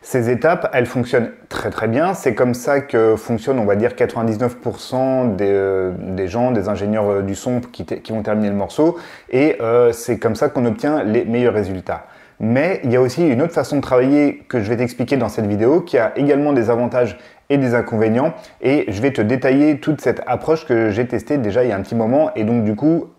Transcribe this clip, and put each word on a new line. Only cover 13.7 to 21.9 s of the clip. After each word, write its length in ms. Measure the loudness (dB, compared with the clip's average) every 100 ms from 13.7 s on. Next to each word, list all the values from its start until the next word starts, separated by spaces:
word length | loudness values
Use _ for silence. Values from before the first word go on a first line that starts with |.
| -4
de 40 |
travailler 580 | 2 2 4 4 2 -2 -4
que 100 | -4
je 100 | -2
vais 80 | -2
t'expliquer 400 | -2 -4 -2 0
dans 120 | 0
cette 180 | -2 -2
vidéo, 360 | 2 4 2
qui 160 | 2 0
a 120 | 2 0
également 340 | 2 2 2
des 160 | 2 2
avantages 480 | 0 0 0 0 -4 -18 -20 _
et 80 | 0
des 160 | 2
inconvénients, 580 | 0 0 0 2 2 0 -4 -20 -4
et 240 | 0 2 0
je 140 | 0
vais 100 | 0
te 80 | 0
détailler 580 | 0 2 2 4 4 2
toute 220 | -2 -2
cette 220 | -2 -2 -4
approche 400 | -4 0 -2 2
que 220 | 2 2
j'ai 180 | 0 -2
testée 300 | -4 -2 -2
déjà 260 | 0 0
il 60 | 0
y 40 |
a 40 | -2
un 60 |
petit 120 | -4